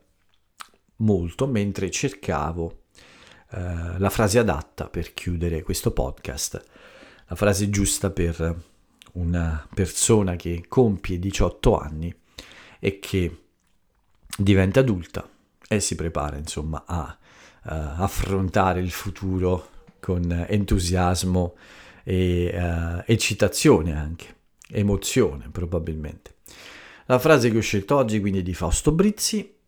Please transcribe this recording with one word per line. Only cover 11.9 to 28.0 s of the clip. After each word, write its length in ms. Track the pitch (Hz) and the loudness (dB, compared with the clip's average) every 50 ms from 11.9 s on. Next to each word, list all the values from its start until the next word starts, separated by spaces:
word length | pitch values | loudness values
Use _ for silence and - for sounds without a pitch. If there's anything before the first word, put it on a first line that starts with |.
| 78 80 82 85 - _ _ _ - - - - - - - - - - | -8 -6 -8 -8 -8 _ _ _ -20 -20 -20 -20 -20 -20 -20 -20 -16 -4
e 200 | - 104 - - | -4 -4 -4 -4
che 440 | - - - 95 87 82 82 - _ _ _ _ _ _ _ _ _ _ _ _ _ _ _ _ _ - - - | -8 -4 -2 0 0 -2 -4 -8 _ _ _ _ _ _ _ _ _ _ _ _ _ _ _ _ _ -14 -4 0
diventa 420 | 98 98 101 95 92 95 98 131 | 4 4 6 6 6 4 4 4
adulta 480 | 135 127 101 87 82 - - 87 - - _ _ _ _ _ _ _ - | 4 4 2 -2 -4 -8 -10 -12 -12 -12 _ _ _ _ _ _ _ -2
e 120 | 110 104 | -2 0
si 160 | - - - | 0 -2 -4
prepara, 420 | 82 80 82 - 73 71 73 73 71 | -4 -4 -4 -2 -2 -4 -4 -6 -8
insomma, 460 | 76 - - 78 71 80 78 - - | -10 -8 -8 -6 -6 -6 -6 -6 -8
a, 260 | - 87 85 71 - | -6 -6 -6 -6 -6
eh, 580 | - _ _ - - - - - _ _ - - | -10 _ _ -20 -20 -20 -20 -20 _ _ -10 -8
affrontare 1120 | 76 78 78 71 71 85 95 101 - - - 90 98 95 95 90 - 104 95 95 90 90 | -6 -6 -6 -6 -4 -2 -2 -2 0 -2 -2 0 0 0 0 0 2 4 4 4 2 0
il 120 | 90 90 | -2 -4
futuro 800 | - - - 95 - - 98 95 92 92 92 90 92 85 - - - - - - _ _ | -6 -6 -8 -8 -8 -6 -4 -2 -2 0 2 2 0 0 -2 -10 -20 -20 -20 -20 _ _
con 460 | - - 90 87 85 87 85 85 85 - | -4 -2 -2 0 0 0 0 -2 -2 0
entusiasmo 1080 | 107 104 98 - 104 98 87 87 92 90 90 87 92 87 - 92 90 90 90 85 - - - - - - - - - - - | 0 0 2 2 2 2 2 0 0 2 2 2 2 0 0 0 2 2 0 0 -4 -10 -20 -20 -20 -20 -20 -20 -20 -16 -6
e, 420 | - 92 92 92 90 90 87 87 | -2 0 2 2 2 2 2 0
eh, 580 | 85 - 87 87 85 85 85 82 82 85 87 - | 0 -2 -2 -2 0 0 -2 -2 -2 -4 -6 0
eccitazione 920 | - 117 107 - - 104 - - - - - - 139 123 82 78 87 78 | 2 2 2 2 -2 0 2 0 0 0 2 6 6 6 6 4 0 -2
anche, 400 | 78 73 78 82 - - - - _ _ _ _ _ - - | -4 -4 -6 -8 -10 -14 -18 -20 _ _ _ _ _ -20 -8
emozione 800 | - 104 101 101 98 95 - - - 131 107 87 71 69 - - | -4 0 0 2 0 0 -2 0 2 2 2 2 0 -6 -12 -10
probabilmente. 840 | - 92 87 85 90 85 80 85 80 78 73 73 - - _ - - _ _ - - - - - - - - - - - - | -8 -8 -6 -4 -4 -4 -4 -4 -6 -8 -8 -10 -12 -16 _ -20 -20 _ _ -20 -20 -20 -20 -20 -20 -20 -20 -20 -20 -16 -2
La 140 | - 127 123 | 0 2 2
frase 320 | 123 151 156 135 117 120 | 6 6 6 6 6 4
che 60 | 107 113 | 4 2
ho 40 | |
scelto 340 | 107 - - 101 95 - 143 | 0 2 0 -2 0 2 2
oggi 240 | 143 | 2